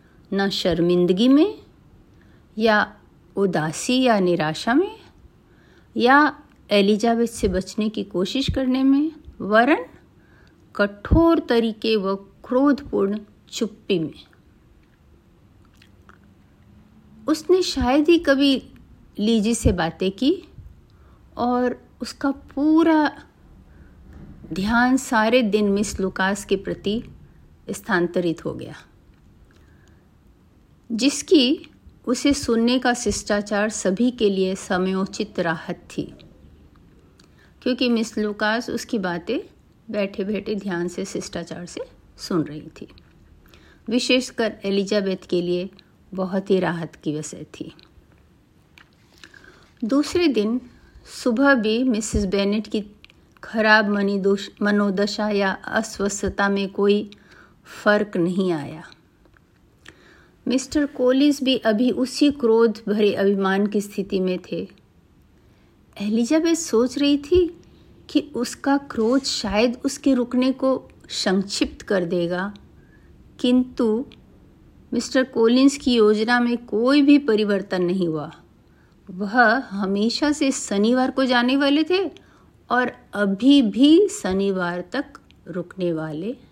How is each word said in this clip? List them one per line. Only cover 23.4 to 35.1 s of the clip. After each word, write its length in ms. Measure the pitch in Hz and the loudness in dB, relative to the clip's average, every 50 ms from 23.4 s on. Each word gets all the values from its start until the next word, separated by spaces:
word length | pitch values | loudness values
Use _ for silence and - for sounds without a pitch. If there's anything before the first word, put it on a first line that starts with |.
| - - - - - - - - - - - - - - - - - - - - - - - | -20 -20 -20 -20 -20 -20 -20 -20 -20 -20 -20 -20 -20 -20 -20 -20 -20 -20 -20 -18 -14 -10 -6
ध्यान 440 | 190 190 208 240 240 247 247 262 262 | -4 -2 0 2 2 4 4 2 0
सारे 440 | - - 247 220 214 226 233 254 | 0 0 0 2 2 4 4 2
दिन 280 | 240 202 196 214 214 202 | 2 2 2 2 2 2
मिस 300 | 196 202 208 - - - | 2 0 0 -2 -4 -4
लुकास 460 | 190 190 - - 190 190 202 196 - | -4 -4 -2 -2 -2 -2 -2 -4 -4
के 100 | - 202 | -2 -4
प्रति 480 | 190 - - 170 - - 196 208 240 233 - - - - - - - - - - - _ - | -2 -2 -4 -8 -6 -4 -4 -4 -4 -6 -10 -16 -20 -20 -20 -20 -20 -20 -20 -20 -18 _ -12
स्थानांतरित 760 | 202 - - - 196 175 175 170 175 185 175 170 160 - - | -12 -10 -6 -2 -2 0 0 0 0 -2 -2 -2 -2 -4 -6
हो 80 | - - | -10 -10
गया, 220 | - - - - - - - _ _ _ - - _ _ - _ _ - _ _ _ _ _ - _ _ - - _ _ _ _ _ _ _ _ _ _ _ _ _ _ _ _ _ _ - | -10 -12 -16 -16 -20 -20 -20 _ _ _ -20 -20 _ _ -20 _ _ -20 _ _ _ _ _ -20 _ _ -20 -20 _ _ _ _ _ _ _ _ _ _ _ _ _ _ _ _ _ _ -8
जिसकी 760 | 226 208 240 285 - - - - 392 302 247 247 320 - - - - _ _ - - _ - - | -4 -2 0 0 0 -2 0 2 4 4 4 4 0 -2 -6 -12 -20 _ _ -20 -20 _ -6 -4
उसे 260 | 254 247 - 285 277 | -4 0 0 0 0
सुनने 460 | 277 - - 233 226 226 240 247 262 | 0 0 -2 0 2 2 2 2 0
का 140 | 254 247 240 | 0 0 -2
शिष्टाचार 760 | 247 - 208 202 - - - 208 208 202 - 220 202 208 220 | -2 -2 -4 -4 -4 -4 -2 -2 -2 -2 -2 -2 -2 -2 -2
सभी 420 | 214 - - 190 190 180 240 254 | -4 -4 -2 -2 0 0 0 0
के 180 | 247 - 226 202 | 0 0 0 0
लिए 260 | 196 190 185 190 190 | 2 0 0 -2 -2
समयोचित 840 | 190 - - 202 180 185 190 190 190 190 190 | -4 -6 -4 -2 -2 0 0 -2 -2 -4 -4